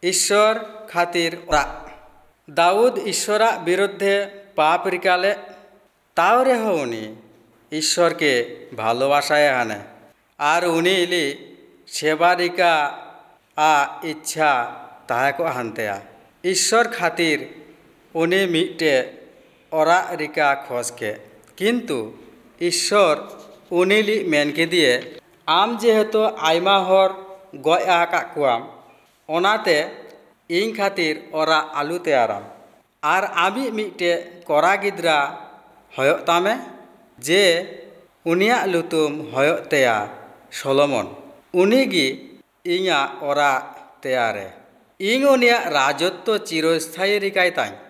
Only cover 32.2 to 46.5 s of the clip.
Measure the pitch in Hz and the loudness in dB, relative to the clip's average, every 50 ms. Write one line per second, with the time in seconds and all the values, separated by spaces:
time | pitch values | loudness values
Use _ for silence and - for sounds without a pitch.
32.2 | 117 110 104 101 98 98 - - - - _ _ _ _ _ _ - 147 165 190 | 2 2 0 -6 -8 -14 -20 -20 -20 -20 _ _ _ _ _ _ -2 0 0 0
33.2 | 196 196 - 170 170 190 202 240 277 247 220 214 214 196 180 - 180 175 170 170 | 0 -2 -2 0 0 0 0 -2 -6 -6 -6 -6 -8 -8 -6 -4 -2 0 0 -2
34.2 | - - - - - - 156 147 156 175 196 202 196 202 185 165 170 170 156 147 | -4 -10 -18 -20 -6 -2 0 2 4 4 2 2 -2 -4 -6 -2 0 2 2 2
35.2 | 143 139 135 - - - - - - - - - _ _ - - 135 139 156 - | 2 0 -4 -12 -16 -20 -20 -20 -20 -20 -20 -20 _ _ -8 0 2 2 2 2
36.2 | - - 170 170 180 196 226 262 - - - - - - - _ _ _ _ - | 0 0 2 2 2 0 -2 -2 -6 -14 -18 -20 -20 -20 -20 _ _ _ _ -14
37.2 | - 143 165 196 208 185 165 170 185 196 - - - - - - - _ _ _ | -4 0 2 4 4 4 2 2 -2 -8 -14 -18 -20 -20 -20 -20 -20 _ _ _
38.2 | _ 165 165 180 190 214 247 240 - 190 180 170 160 165 - 160 156 151 143 151 | _ -2 0 2 2 2 2 0 0 0 -2 -2 -2 -2 -2 0 0 0 -2 -6
39.2 | 151 - 117 131 139 147 165 147 - - - 147 131 123 113 107 104 104 - - | -10 -8 -2 0 2 2 2 0 -2 -2 2 2 4 4 4 2 0 -4 -10 -16
40.2 | - - - - _ - - - - 143 135 135 147 143 139 113 98 92 90 - | -20 -20 -20 -20 _ -18 -16 -10 -4 0 2 2 2 2 2 -2 -4 -6 -10 -18
41.2 | - - - - _ _ - 180 185 202 226 262 269 220 196 175 143 131 131 - | -20 -20 -20 -20 _ _ 0 0 2 4 4 2 2 2 0 0 0 -2 -2 -6
42.2 | - - - - _ _ _ _ _ 175 175 185 190 185 165 143 139 139 - - | -14 -20 -20 -20 _ _ _ _ _ -4 -4 -2 0 0 0 0 0 -2 -6 -8
43.2 | 165 143 143 143 147 143 135 131 131 - - - - - - _ - 139 131 127 | -4 -4 0 2 2 2 2 0 -4 -8 -18 -20 -20 -20 -20 _ -6 -4 -2 0
44.2 | 120 113 107 104 98 95 - - - _ _ _ _ _ _ _ 190 196 226 262 | 0 -2 -2 -6 -10 -12 -16 -20 -20 _ _ _ _ _ _ _ -2 -2 0 2
45.2 | 269 277 269 254 240 240 240 233 202 175 151 143 131 139 147 139 160 180 180 - | 4 4 4 4 4 4 2 2 0 0 0 2 2 2 2 0 -2 -2 -2 -4
46.2 | - - 220 208 214 - | -4 -2 -2 -2 -2 -4